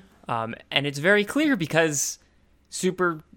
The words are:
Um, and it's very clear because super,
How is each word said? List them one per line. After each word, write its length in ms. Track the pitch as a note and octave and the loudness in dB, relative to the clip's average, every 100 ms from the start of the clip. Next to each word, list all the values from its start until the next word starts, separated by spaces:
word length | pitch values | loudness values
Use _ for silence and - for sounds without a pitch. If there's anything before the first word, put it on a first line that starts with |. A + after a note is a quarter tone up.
| - _ - | -6 _ -6
Um, 240 | A#2 A2+ A#2 - | -4 -4 -8 -4
and 160 | D3 C#3 | -2 -2
it's 120 | C#3 | 0
very 240 | D#3+ G#3 | 2 2
clear 320 | G#3 C#4+ D4+ B3+ | 2 0 2 0
because 640 | D#3+ D#3 E3 C#3+ - - _ _ _ _ _ | 0 2 2 0 -4 -6 _ _ _ _ _
super, 500 | - F#3 F#3 F3+ D#3 - | -4 -2 0 0 -2 -12